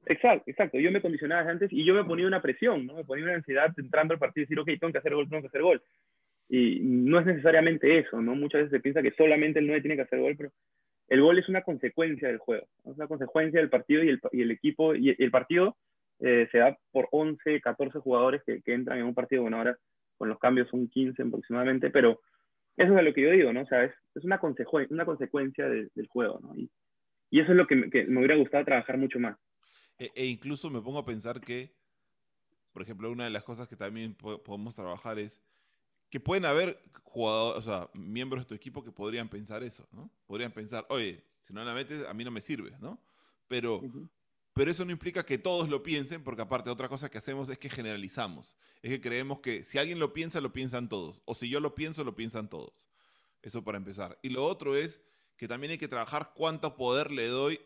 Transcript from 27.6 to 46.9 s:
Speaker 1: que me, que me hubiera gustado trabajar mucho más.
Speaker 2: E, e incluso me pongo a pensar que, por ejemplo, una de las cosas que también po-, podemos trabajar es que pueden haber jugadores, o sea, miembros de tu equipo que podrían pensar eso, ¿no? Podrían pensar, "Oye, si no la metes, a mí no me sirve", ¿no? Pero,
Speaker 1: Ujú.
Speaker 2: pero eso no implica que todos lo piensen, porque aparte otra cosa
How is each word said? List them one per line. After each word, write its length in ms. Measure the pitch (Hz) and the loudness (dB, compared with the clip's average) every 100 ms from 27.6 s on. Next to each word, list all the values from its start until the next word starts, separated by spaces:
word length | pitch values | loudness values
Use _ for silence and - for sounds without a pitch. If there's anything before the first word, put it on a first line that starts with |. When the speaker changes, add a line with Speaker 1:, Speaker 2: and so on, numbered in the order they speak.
| 175 | 8
Speaker 1:
que 80 | 131 | 4
me, 140 | - | 4
que 160 | 127 98 | 0 2
me 120 | 127 | 2
hubiera 160 | 135 151 | 4 4
gustado 300 | 127 143 139 | 4 2 2
trabajar 320 | 139 - 131 | 0 0 -2
mucho 220 | 135 123 | -2 -2
más. 180 | 117 101 _ _ _ _ _ _ | -4 -6 _ _ _ _ _ _
Speaker 2:
E, 140 | 123 120 | -14 -6
e 100 | 131 | -6
incluso 440 | 117 139 143 165 | -6 -8 -8 -8
me 120 | 127 | -8
pongo 180 | 113 147 | -8 -8
a 60 | 123 | -8
pensar 340 | 110 117 120 | -8 -8 -10
que, 340 | 113 120 127 _ _ _ _ _ _ _ _ _ _ | -10 -10 -12 _ _ _ _ _ _ _ _ _ _
por 100 | 90 | -18
ejemplo, 300 | 92 101 113 | -16 -12 -10
una 140 | 120 120 | -8 -6
de 40 | |
las 120 | 104 | -8
cosas 240 | 110 117 123 | -10 -14 -16
que 80 | 104 | -12
también 400 | 101 110 113 98 | -10 -10 -12 -12
po-, 280 | 104 104 | -12 -14
podemos 320 | - 101 110 113 | -12 -12 -12 -12
trabajar 440 | 92 87 117 107 | -12 -10 -10 -10
es 220 | 104 - _ _ _ _ _ _ _ | -10 -14 _ _ _ _ _ _ _
que 100 | 135 | -10
pueden 260 | - 190 165 | -4 -2 2
haber 360 | 151 185 - _ _ | 2 0 -4 _ _
jugadores, 560 | _ 120 113 110 117 - | _ -4 -2 0 -2 -4
o 20 | |
sea, 280 | 110 98 87 | -6 -8 -8
miembros 500 | 95 87 113 131 131 | -14 -12 -10 -8 -8
de 40 | 123 | -10
tu 60 | 107 | -16
equipo 280 | 131 143 | -16 -16
que 80 | 117 | -18
podrían 380 | 98 104 117 113 | -12 -8 -8 -10
pensar 340 | 101 107 110 | -12 -12 -12
eso, 240 | 123 - - | -12 -16 -20
¿no? 200 | 104 175 _ _ | -20 -20 _ _
Podrían 260 | 104 120 | -10 -10
pensar, 340 | 110 107 117 - | -12 -12 -12 -8
"Oye, 360 | 131 104 85 _ _ | -6 -6 -8 _ _
si 120 | _ | _
no 100 | 98 | -14
la 100 | 120 | -10
metes, 340 | 123 123 147 73 | -10 -10 -12 -12
a 60 | |
mí 100 | 104 | -12
no 80 | 123 | -10
me 100 | 113 | -12
sirve", 360 | - 135 95 131 | -10 -10 -10 -16
¿no? 240 | 123 226 _ _ _ _ _ | -18 -18 _ _ _ _ _
Pero, 300 | 123 117 101 | -6 -4 -6
Speaker 1:
Ujú. 320 | 131 131 165 _ _ _ _ | -8 -14 -18 _ _ _ _
Speaker 2:
pero 180 | - 143 | -2 -2
eso 140 | 170 180 | -2 -6
no 60 | |
implica 340 | 170 175 180 - | -8 -8 -8 -4
que 120 | 127 | -4
todos 320 | 185 175 160 | -2 -2 -2
lo 140 | 139 | -4
piensen, 400 | 151 147 135 165 | -4 -6 -6 -10
porque 180 | 135 113 | -10 -10
aparte 280 | 104 123 110 | -6 -6 -4
otra 200 | 123 | -8
cosa 200 | 131 | -8